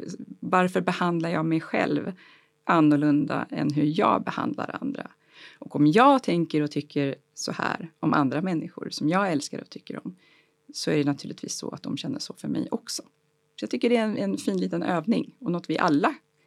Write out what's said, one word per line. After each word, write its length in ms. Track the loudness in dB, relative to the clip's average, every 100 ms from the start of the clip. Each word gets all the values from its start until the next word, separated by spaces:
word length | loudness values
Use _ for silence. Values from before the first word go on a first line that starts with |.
| -8 -14 -14 -10
Varför 420 | 0 2 4 2
behandlar 480 | -2 0 0 0 -2
jag 160 | -2 0
mig 160 | 0
själv 520 | 0 -2 0 0 -4 -10 -18 -20 _ _
annorlunda 840 | 2 6 6 6 4 2 2 -2 -4
än 240 | -2 0
hur 260 | 2 2 2
jag 240 | 2 2
behandlar 540 | 0 -4 -4 -4 -6 -6
andra? 300 | -8 -8 -12 _ _ -20 -20 -18
Och 160 | -6 4
om 120 | 6
jag 360 | 8 8 6
tänker 380 | 4 0 2 0
och 100 | 0
tycker 440 | -4 -4 -2 -2 -4 _
så 180 | -10 -8
här 400 | -2 -2 -2 -8 -4
om 140 | 0
andra 280 | 2 2 0
människor 480 | -2 -2 -4 -10 -10
som 200 | -4 0
jag 220 | 2 0
älskar 300 | -2 -4 -10
och 80 | -12
tycker 360 | -18 -12 -12 -12
om, 100 | -14 _ _ _ _ _
så 180 | -8 -2
är 60 | 0
det 60 |
naturligtvis 540 | 0 -2 -6 -10 -10 -8
så 120 | -8
att 140 | -10
de 140 | -8 -8
känner 220 | -6 -8
så 140 | -10
för 140 | -10 -6
mig 200 | -4 -4
också. 320 | -6 -8 -12 -12 _ _ _ _ -12
Så 40 |
jag 60 | -8
tycker 200 | -2 2
det 80 | 2
är 60 |
en, 140 | 2 -2
en 200 | -2 -2
fin 200 | -2 -2
liten 260 | -2 -2
övning 520 | -2 -2 0 0 -2 -8
och 120 | -6
något 180 | -4 -2
vi 80 | 2
alla 360 | 4 4 2 -2 _ _